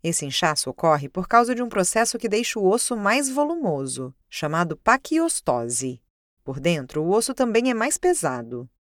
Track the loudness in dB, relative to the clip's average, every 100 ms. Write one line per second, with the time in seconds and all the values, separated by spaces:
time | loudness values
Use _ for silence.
0 | -2 -4 -4 0 0 0 -4 -2 2 2
1 | 0 -8 4 6 6 0 -2 0 0 2
2 | 0 -2 -2 0 -2 2 2 2 0 -2
3 | 2 2 0 -2 -2 0 -2 -2 -4 -6
4 | -10 -12 _ -8 -4 0 -2 0 2 2
5 | 2 0 0 -2 0 0 0 -4 -6 -8
6 | _ _ _ _ -10 -4 -2 -2 -2 -4
7 | 0 0 0 0 2 2 2 0 -2 0
8 | 0 2 0 -4 -8 -10 -12 _